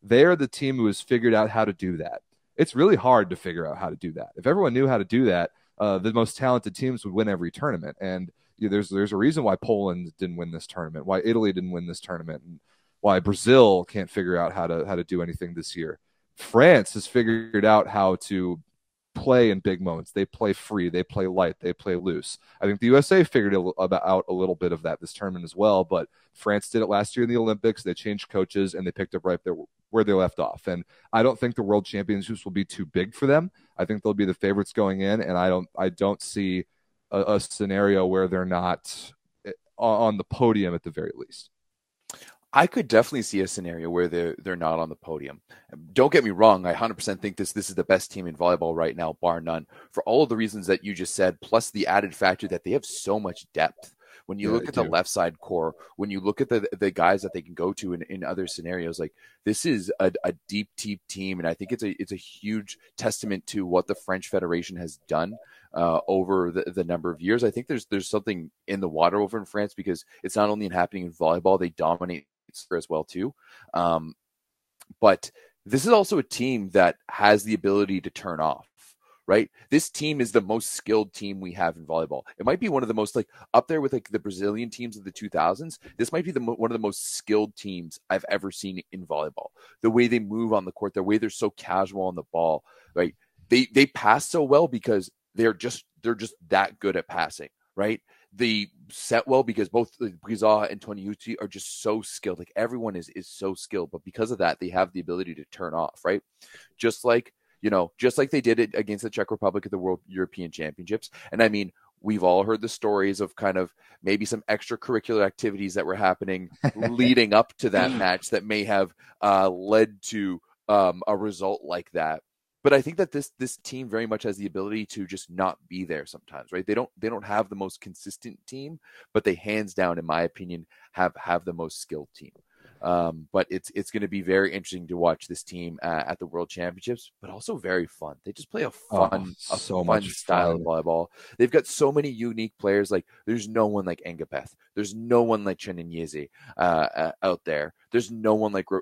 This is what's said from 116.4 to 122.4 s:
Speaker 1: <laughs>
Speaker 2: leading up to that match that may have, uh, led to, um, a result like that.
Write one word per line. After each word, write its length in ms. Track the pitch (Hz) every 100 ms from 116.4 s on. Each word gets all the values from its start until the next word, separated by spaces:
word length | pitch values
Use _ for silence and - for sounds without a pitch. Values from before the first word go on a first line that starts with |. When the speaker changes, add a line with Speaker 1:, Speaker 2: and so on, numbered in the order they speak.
| 90 -
Speaker 1:
<laughs> 120 | 147 107
Speaker 2:
leading 580 | 117 120 123 127 110
up 200 | 107 117 -
to 140 | 123
that 200 | 95 90
match 380 | 85 92 92 -
that 160 | 104 104
may 200 | 107 101
have, 280 | 101 92 _ _ -
uh, 260 | 101 98 95
led 520 | 90 98 110 110 101
to, 360 | - 110 98 87 _ _ -
um, 320 | 104 92 87 -
a 100 | 104
result 460 | 107 90 98 101
like 260 | 71 87 -
that. 280 | 87 78 80 - _